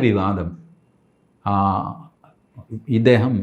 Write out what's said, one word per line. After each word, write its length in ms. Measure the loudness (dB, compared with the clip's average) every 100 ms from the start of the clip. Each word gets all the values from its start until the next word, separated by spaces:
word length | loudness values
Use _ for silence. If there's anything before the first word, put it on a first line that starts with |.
| 4
വിവാദം, 440 | 2 0 -4 -6 -12 -20 _ _ _ _ _ _ _ -4
ആ, 20 | 0 0 -2 -6 -12 -20 _ _ _ _ -20 -16 -14 -4 2
ഇദ്ദേഹം, 380 | 4 4 2 -2